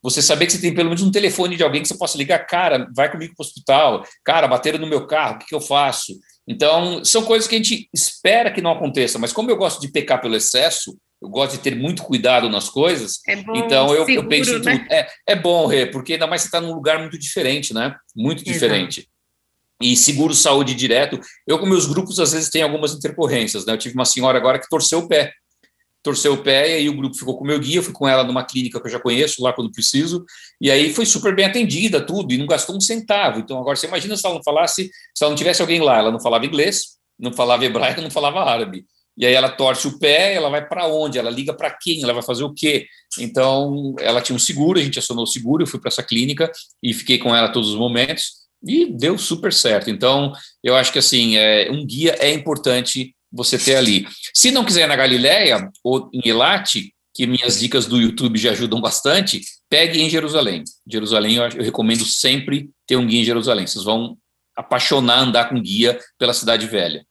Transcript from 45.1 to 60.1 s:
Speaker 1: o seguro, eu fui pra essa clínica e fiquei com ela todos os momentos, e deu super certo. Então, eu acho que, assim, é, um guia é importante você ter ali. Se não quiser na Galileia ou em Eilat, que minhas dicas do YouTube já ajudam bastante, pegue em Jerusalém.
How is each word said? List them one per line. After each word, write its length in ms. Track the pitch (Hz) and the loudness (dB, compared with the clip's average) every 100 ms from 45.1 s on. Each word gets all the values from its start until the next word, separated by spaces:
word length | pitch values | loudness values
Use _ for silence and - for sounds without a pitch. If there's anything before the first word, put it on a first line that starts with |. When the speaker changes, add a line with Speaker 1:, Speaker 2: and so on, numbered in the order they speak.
| 117 | -4
Speaker 1:
o 20 | 113 | -4
seguro, 360 | 131 117 156 | -4 -2 0
eu 40 | 151 | 0
fui 140 | 123 | -4
pra 80 | - | -6
essa 140 | - | -6
clínica 500 | - 113 131 143 160 - - _ | -2 -2 -2 -2 -4 -4 -20 _
e 100 | 120 | -6
fiquei 240 | 117 - 123 | -6 0 0
com 180 | 120 | 4
ela 140 | 117 113 | 2 2
todos 220 | 120 107 | 0 -2
os 60 | 107 | -2
momentos, 680 | 120 120 135 165 - - _ _ | -2 0 -2 -2 -8 -10 _ _
e 220 | - 294 339 | -2 0 0
deu 240 | 135 143 196 | 0 -2 -2
super 380 | - 170 202 | -4 -4 0
certo. 340 | - 120 104 113 | 2 2 2 0
Então, 460 | 98 127 139 143 143 - _ | 0 2 2 0 -6 -20 _
eu 140 | - 127 | 2 2
acho 160 | 127 | 2
que, 60 | 147 | 2
assim, 400 | 120 131 117 110 | 2 2 2 4
é, 320 | 107 107 98 | 4 4 2
um 160 | 143 135 | -4 -6
guia 280 | 123 160 - | 0 0 2
é 100 | 143 | 0
importante 840 | 151 151 147 143 123 123 135 127 _ _ 120 | 0 -4 -2 0 0 0 -6 -8 _ _ -6
você 220 | 120 123 | -2 0
ter 160 | - | 2
ali. 320 | 135 117 98 98 - - | 2 4 0 -2 -14 -4
Se 200 | - 254 | 2 4
não 120 | 262 | 2
quiser 220 | 220 180 156 | 2 2 2
na 80 | |
Galileia 720 | 139 131 123 131 190 180 110 95 _ | 2 2 4 4 4 4 2 -2 _
ou 260 | 120 131 - | -2 -2 -2
em 60 | 127 | -4
Eilat, 480 | 117 113 143 202 196 107 98 _ _ | 0 4 4 2 0 -4 -6 _ _
que 140 | - 123 | -4 -2
minhas 320 | 123 123 113 | 0 0 -2
dicas 260 | 120 135 | 0 0
do 160 | 113 123 | 2 2
YouTube 380 | 113 113 127 110 | 2 2 -2 0
já 140 | 117 | 0
ajudam 280 | 101 120 110 | 0 -2 -2
bastante, 600 | 107 - 139 180 196 - - - _ | -2 -2 0 0 0 -4 -8 -20 _
pegue 320 | 147 165 165 | 2 2 2
em 80 | |
Jerusalém. 540 | 160 | 0